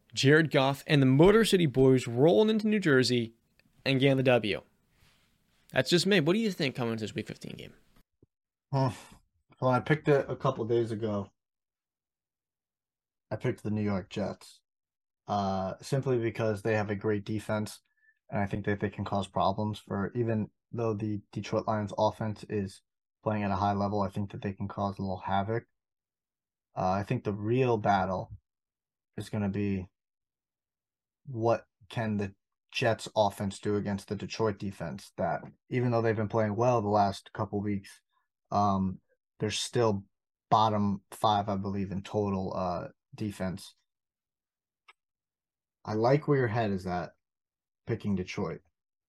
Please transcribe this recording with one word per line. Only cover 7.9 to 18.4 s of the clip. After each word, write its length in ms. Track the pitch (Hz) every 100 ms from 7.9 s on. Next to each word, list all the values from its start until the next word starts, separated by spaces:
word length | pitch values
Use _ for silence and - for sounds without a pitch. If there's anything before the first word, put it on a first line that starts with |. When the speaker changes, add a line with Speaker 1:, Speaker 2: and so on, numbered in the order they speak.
| _ _ _ _ _ _ _ -
Speaker 2:
Huh. 180 | 135 135 104 - - _ _ _ -
Well, 100 | 131
I 80 | 127
picked 300 | 123 151 -
it 180 | 139 -
a 60 |
couple 300 | 127 135 123
days 260 | 113 120 113
ago. 400 | 107 110 101 95 _ _ _ _ _ _ _ _ _ _ _ _ _ _ _ _ _ _ _ -
I 60 | 113
picked 260 | 127 113
the 80 | -
New 120 | 107
York 280 | 104 98 90
Jets, 500 | - 95 92 - - _ _ _ _ _ _ -
uh, 460 | 104 98 95 95 -
simply 380 | - 139 131 127
because 440 | 113 - 113 101
they 120 | 113
have 160 | 107 104
a 40 |
great 300 | 101 110 104
defense, 560 | 101 107 - 107 107 - _ _ _ _ -
and 100 | 104